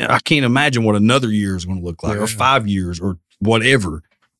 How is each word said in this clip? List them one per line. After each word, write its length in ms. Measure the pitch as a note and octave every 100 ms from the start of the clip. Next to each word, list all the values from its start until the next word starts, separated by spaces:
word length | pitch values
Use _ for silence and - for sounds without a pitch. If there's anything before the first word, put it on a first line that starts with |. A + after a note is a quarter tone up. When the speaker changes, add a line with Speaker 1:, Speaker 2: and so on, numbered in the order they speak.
| -
Speaker 1:
I, 40 |
I 40 | A2+
can't 240 | - D3+
imagine 400 | B2+ C3 D3 A#2+
what 100 | A2 G#2
another 340 | G#2+ C3+ B2
year 240 | G#2+ G2+ F#2
is 80 |
gonna 160 | F2 F#2+
look 220 | F2 E2
like, 140 | E2 G#2
or 40 |
Speaker 2:
Yeah. 60 | G#2+
Speaker 1:
five 420 | A2 C3 C3+ G#2+
years, 320 | F#2+ F2 E2+
or 180 | F#2+ F2 _ -
whatever. 600 | G#2 A2+ A#2 C3+ F#2 D#2 - _ _